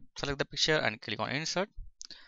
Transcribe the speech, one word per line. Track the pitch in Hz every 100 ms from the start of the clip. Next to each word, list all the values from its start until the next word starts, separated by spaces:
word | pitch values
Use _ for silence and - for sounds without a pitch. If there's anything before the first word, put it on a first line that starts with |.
| - -
select | 139 139
the | 143
picture | 147 - 151
and | 127 107
click | - 107
on | 110
insert. | 131 160 180 202 - - - - -